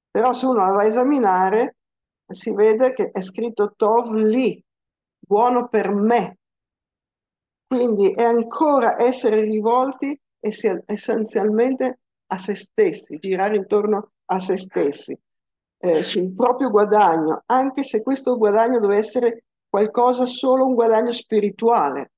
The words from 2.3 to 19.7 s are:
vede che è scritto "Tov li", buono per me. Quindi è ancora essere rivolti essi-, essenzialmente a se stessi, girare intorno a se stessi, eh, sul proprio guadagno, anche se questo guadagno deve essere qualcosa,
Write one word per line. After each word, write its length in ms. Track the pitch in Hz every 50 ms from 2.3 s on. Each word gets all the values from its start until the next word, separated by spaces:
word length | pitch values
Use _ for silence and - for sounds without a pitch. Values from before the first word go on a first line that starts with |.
| 190 - - 226 202
vede 380 | 202 214 220 214 220 262 262 254
che 180 | - 190 -
è 120 | - 190 185
scritto 520 | 185 - - 226 240 220 - 208 208 -
"Tov 360 | - 226 208 226 240 233 226 220
li", 480 | 220 220 214 220 254 262 208 - - _ _ _ _ _ _ _ _ _ _ _ _
buono 500 | - - 202 208 240 247 254 247 240 247
per 220 | - 214 202 -
me. 480 | 208 202 202 220 240 233 180 - - _ _ _ _ _ _ _ _ _ _ _ _ _ _ _ _ _ _ _ _ _ _ _ _ _ _
Quindi 440 | _ 262 247 247 240 214 196 202 190 -
è 120 | - 233
ancora 760 | 233 233 233 226 233 - - 311 302 285 269 233 214 - -
essere 420 | 240 247 247 - - 226 214 220 214
rivolti 760 | 214 220 214 208 226 240 254 262 269 269 - 285 277 302 - _ _ _ _
essi-, 420 | - 214 214 - - 208 185 - -
essenzialmente 1120 | - 208 208 - - 220 226 214 214 - 208 196 214 214 220 240 262 269 262 262 247 247 - _ _ _ _ _
a 120 | - 190 185
se 180 | - - 202
stessi, 640 | - - - _ - 208 180 151 - - - - 156
girare 380 | - 190 185 180 190 208 214
intorno 540 | 208 190 - 208 208 208 214 208 202 208 - _ _ _
a 140 | - 180 190
se 160 | 185 185 185
stessi, 600 | 190 190 - - 180 160 143 143 - - - 135 - _ _ _ _ _ _ _ _ _ _ _ _
eh, 240 | - 180 165 156 -
sul 300 | - - 175 180 185 185
proprio 360 | - 247 247 254 - 277 247
guadagno, 720 | 208 208 208 202 214 214 208 175 160 160 156 156 156 - -
anche 380 | - 233 262 269 269 269 277 262
se 180 | - - 214 220
questo 340 | 262 269 269 - 262 247
guadagno 440 | 226 220 208 202 220 226 233 254 233
deve 160 | 208 196 202
essere 480 | 208 220 220 - - 240 240 233 - - _ _ _ _
qualcosa, 580 | _